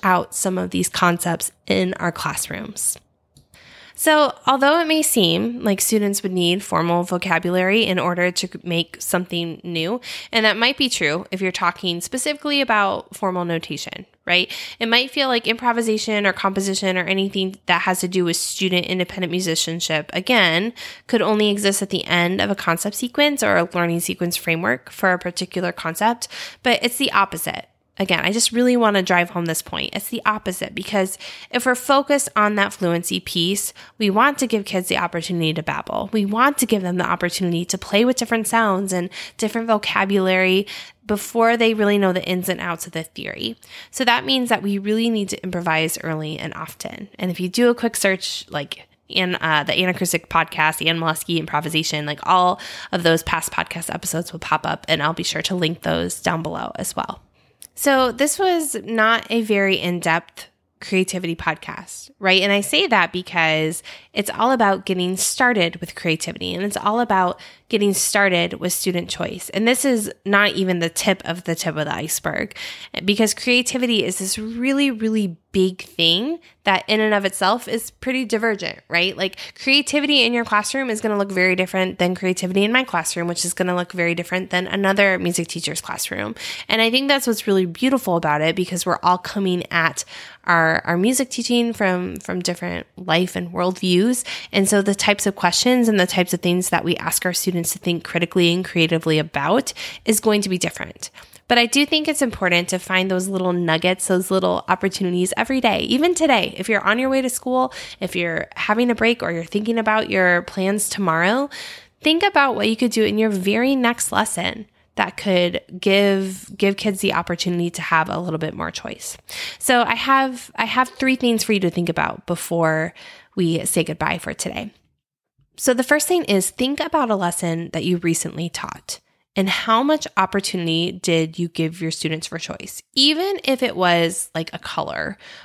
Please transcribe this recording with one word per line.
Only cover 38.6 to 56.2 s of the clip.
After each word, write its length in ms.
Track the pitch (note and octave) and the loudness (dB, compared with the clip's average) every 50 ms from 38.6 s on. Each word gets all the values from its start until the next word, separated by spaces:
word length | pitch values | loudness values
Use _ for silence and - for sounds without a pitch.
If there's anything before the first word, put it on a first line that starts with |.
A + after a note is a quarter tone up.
| A3+ G#3 F#3 F#3+ G3+ F#3 | 4 4 2 0 0 -2
and 180 | F#3 F3+ F3 F#3 - - - - - | -2 -2 -2 -4 -8 -12 -16 -12 -6
different 300 | - A3 G#3+ - A#3 A3+ | -4 -4 -2 -2 -2 0
vocabulary 960 | A#3 G#3+ G#3 - - - G3 G3 G3 G3 F#3+ F#3 F#3+ F#3 F#3 F#3 F#3 F#3 G3 G3+ - - - - - - _ _ | 2 0 2 2 0 2 2 2 4 2 2 4 4 4 4 4 4 4 2 2 -2 -8 -16 -16 -18 -20 _ _
before 520 | - G#3 G3+ - - - A#3 A3+ A#3 A#3 | -4 -4 -4 -4 -4 0 2 4 4 4
they 180 | A#3 A3+ A3+ A3 | 4 4 2 4
really 240 | G#3+ G#3 G3+ G#3 G3+ | 4 4 4 4 4
know 140 | G3 F#3 F3+ | 4 4 2
the 120 | F3+ - | 0 -2
ins 240 | - F#3 F3+ F3+ - | -2 -2 -2 -2 -2
and 120 | F3+ - | -4 -4
outs 260 | F3 F3 E3 E3 - | -4 -6 -6 -6 -8
of 60 | F3 - | -8 -8
the 100 | D#3+ D#3+ | -10 -10
theory. 520 | - - - - - - - - A3+ A3+ _ - - - - - - | -10 -12 -12 -12 -10 -10 -8 -8 -10 -10 _ -20 -20 -20 -20 -18 -12
So 140 | - - B3+ | -6 -2 0
that 200 | A#3+ A#3 B3 - | 2 2 0 0
means 240 | C4+ C4+ C4 B3 B3 | 0 0 0 0 0
that 140 | A3+ - G3 | 0 0 0
we 160 | G3+ G3+ G3 | -2 -2 -2
really 300 | G3 G#3 G#3+ A3+ A#3 A#3 | 0 0 0 0 2 0
need 200 | A3+ G#3 G3 F#3+ | 0 0 -2 -4
to 140 | G3 - - | -6 -8 -8
improvise 560 | F#3 F3 F3 F3 E3+ D#3+ D#3+ D#3+ D#3 - - | -6 -6 -4 -2 0 0 0 0 -2 -2 -4
early 380 | - E3 D#3 D#3 D#3 D3+ D#3 - | -6 -6 -4 -4 -6 -6 -8 -8
and 160 | - - - | -10 -10 -10
often. 540 | - D#3+ - - - - - - - G3+ - _ - | -10 -12 -14 -14 -12 -12 -12 -12 -12 -16 -14 _ -6
And 100 | F#3 F#3 | -4 -4
if 100 | E3+ - | -4 -2
you 100 | F3+ F3+ | -4 -2
do 200 | - A#3+ A#3+ A#3+ | 2 4 4 4
a 60 | A#3+ | 4
quick 220 | A#3+ A#3 A3+ - | 2 0 -4 -2
search, 480 | - - G3 F#3 F3 - - - - - - | 0 0 0 0 0 -4 -8 -8 -8 -10 -8
like, 380 | - D3 C#3+ - - - - _ _ _ _ - | -8 -8 -8 -8 -12 -16 -16 _ _ _ _ -4
in, 260 | - F#3+ F#3 F3+ F3+ | -2 0 0 0 0
uh, 300 | - - D#3+ D#3 D3+ C#3+ | 0 0 2 2 2 2
the 80 | C#3+ - | 0 0
Anna 200 | - F#3 F3+ F3+ | 0 2 0 0
Krusik 340 | - F3+ F3 - D#3+ - | 0 -2 -2 -2 -2 -2
podcast, 560 | - - E3 D#3+ - - E3 D#3 D#3 D#3 - D#3 | 0 2 2 2 0 0 2 2 2 2 0 0
Ann 140 | D#3+ E3 | 0 0
Molesky 400 | E3 E3 D#3+ D#3+ - - - E3+ | 0 0 -2 -2 -4 -4 -2 -2
improvisation, 720 | D#3+ D#3+ E3 - D3+ E3 - D#3+ D#3 D#3+ - D#3 D3+ D3 | -2 -2 -2 -2 -2 -2 0 -2 -2 -2 -2 -4 -4 -4
like, 140 | D3 D3+ - - | -6 -6 -4 0
all 360 | - F#3 F3+ F3+ F3+ F3+ - - - - - - - | 2 4 4 4 4 2 0 -6 -14 -14 -14 -8 -4
of 120 | - F3 E3+ | -2 2 4
those 180 | E3 E3 E3 | 4 4 4
past 300 | - - - D#3+ - - | 2 0 -2 -2 -2 -4
podcast 420 | - - E3 - - E3+ - - - | -4 -4 -4 -4 -6 -10 -8 -6 -6
episodes 380 | F3 - - - E3 E3+ - | -6 -6 -4 -4 -4 -6 -6
will 80 | E3+ E3+ | -10 -10
pop 260 | - - D#3 D#3 - | -4 -2 -2 -2 0
up, 200 | D#3+ D#3 - - | -2 -4 -4 -2
and 160 | - D#3+ D3 C#3+ | -2 -2 0 0
I'll 100 | D#3 E3+ | -2 -2
be 100 | - E3+ | -2 -4
sure 200 | - - D#3 - | -4 -4 -4 -4
to 120 | - F#3+ | -4 -2
link 260 | F3+ E3+ D#3+ F3 - | 0 0 0 -2 -2
those 380 | - E3 E3 E3 F3 F3+ - | -2 -2 0 0 0 -2 -4
down 220 | - | -4